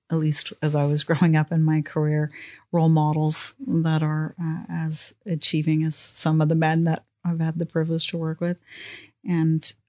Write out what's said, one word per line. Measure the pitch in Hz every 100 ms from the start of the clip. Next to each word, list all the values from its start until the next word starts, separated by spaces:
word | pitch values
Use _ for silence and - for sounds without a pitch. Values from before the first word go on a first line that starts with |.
| -
at | 165
least | 156 147 - -
as | 156
I | 147
was | 143 147
growing | - - 175 156
up | 151
in | 165
my | 156 156
career, | 147 165 151 151 151 - - - _
role | 175 160
models | 156 151 156 156 156 - - 269
that | 165 160 160
are, | 151 156 156 -
uh, | 165 160 - 170 160
as | 156 - - 214
achieving | 165 - 156 151 156
as | 160 156
some | - - 156 156
of | 156
the |
men | 165 160 160
that | 165 160 - _
I've | 175 165
had | 160 165
the | 165
privilege | 165 160 165 -
to | 170
work | 160 160
with. | 175 175 _ - - - - _
And | - 170 160 160 - -